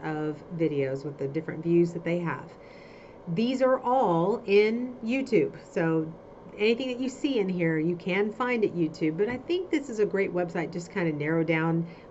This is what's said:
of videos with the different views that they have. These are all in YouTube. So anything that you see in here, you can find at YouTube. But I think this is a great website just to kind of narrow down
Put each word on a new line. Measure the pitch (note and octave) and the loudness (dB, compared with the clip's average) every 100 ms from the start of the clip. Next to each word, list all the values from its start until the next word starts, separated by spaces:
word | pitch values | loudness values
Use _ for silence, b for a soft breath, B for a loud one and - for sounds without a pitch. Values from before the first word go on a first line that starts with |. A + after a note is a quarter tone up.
of | D#3 D3+ D3+ D3 - E3+ | -6 -4 -4 -6 -8 -2
videos | D#3+ C#3+ C3+ C#3 D3 | 0 2 0 -2 -6
with | C#3+ | -6
the | C#3 | -4
different | D3+ D#3+ D#3+ | -4 -6 -4
views | E3+ E3+ E3+ | 2 4 4
that | E3+ | 0
they | E3+ F3 | -2 -2
have. | E3+ - - - B B B B B B - E3+ | -2 -6 -10 -18 B B B B B B -6 -2
These | A#3+ C4 | 0 2
are | B3+ C4 | 4 4
all | A#3+ C4 G#3 E3 F#3 A#3 - | 4 4 4 4 2 0 4
in | G3+ G#3+ A#3 B3+ - A3 | 6 6 2 -4 -6 -2
YouTube. | C4+ C4 G3 - - - | -2 2 2 2 -2 -8
So | F#3 E3 D#3+ D#3+ - - - - - | -2 0 0 -2 -8 -18 -20 -14 0
anything | G#3+ A#3 C4 | 2 2 0
that | A#3+ | -2
you | C4 | -4
see | - D4 A#3+ | -2 0 0
in | F#3+ | 0
here, | F3+ E3 D#3+ | 2 2 2
you | E3 F3 | 0 0
can | F#3+ F#3+ G#3+ | -2 0 0
find | G#3 B3 A#3+ | 0 0 2
at | F#3 | 0
YouTube. | E3+ D#3 - D#3 E3 | 2 -2 0 -2 0
But | G#3+ | -2
I | B3 | -2
think | - F4+ F#4 | -2 -4 0
this | D4+ C#4+ | -2 -2
is | G#3+ | 0
a | F#3+ | 0
great | G3 G3 | 0 0
website | F3 E3+ F3 D#3 | 0 -2 -2 -4
just | F3+ E3+ | -6 -6
to | |
kind | G3 E3 | -2 -2
of | |
narrow | D3 D3 E3 | 0 0 0
down | D#3+ D#3+ E3 E3 E3 B B | 2 2 2 0 -2 B B